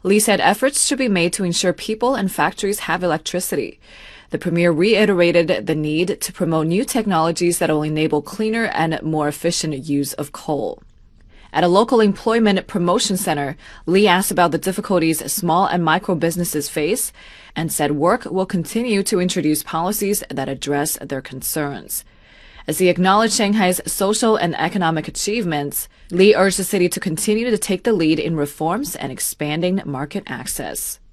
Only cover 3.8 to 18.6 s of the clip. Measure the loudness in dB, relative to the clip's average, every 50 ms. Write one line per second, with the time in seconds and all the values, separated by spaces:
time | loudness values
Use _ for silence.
3.8 | _ -20 -20 -20 -20 -20 -20 -20 -12 _ -8 -4 -2 -2 0 4 4 4 4 4
4.8 | 4 4 4 4 4 4 4 4 4 6 6 4 4 4 0 -2 0 -2 -2 0
5.8 | 0 -2 0 0 0 -2 -2 -6 -6 -10 -4 -4 -2 0 0 0 0 2 0 0
6.8 | -2 0 -2 -2 0 0 2 2 2 0 0 0 0 0 0 0 0 0 2 0
7.8 | 0 -2 0 0 0 2 0 -2 -2 -4 -6 -4 -2 -2 0 0 -2 -2 0 -2
8.8 | 0 0 -2 -4 -4 -2 -2 0 0 -2 -4 -2 -4 -2 -2 -2 -4 -4 -6 -6
9.8 | -4 -2 -2 -2 -2 -4 -6 -8 -10 -10 -10 -12 -6 -4 -4 -2 -2 -6 -8 -10
10.8 | -16 -20 _ -20 -20 -20 _ _ -20 -20 -20 -20 -20 -4 0 2 2 4 4 4
11.8 | 4 4 4 4 4 4 2 0 -2 0 2 4 4 4 2 2 -2 -4 -4 -2
12.8 | 0 2 2 0 0 -2 -2 -2 -2 -2 -2 -2 -2 -6 -8 -10 -16 -20 -20 -10
13.8 | -2 2 4 4 6 6 4 4 2 0 2 2 2 4 2 0 -2 -2 -4 -4
14.8 | -2 0 2 2 2 2 0 -2 -4 -6 -6 -4 0 2 2 2 2 2 2 0
15.8 | 2 2 2 2 2 -2 -2 0 0 -2 0 -2 -4 -2 -2 -4 -4 -4 -4 -2
16.8 | -2 0 -2 -2 -4 -8 _ -16 -20 -20 -20 -20 -20 -10 -6 -6 -4 -4 -2 -2
17.8 | 0 0 0 2 2 2 2 0 -2 -4 -4 -4 -2 -2 -2 -4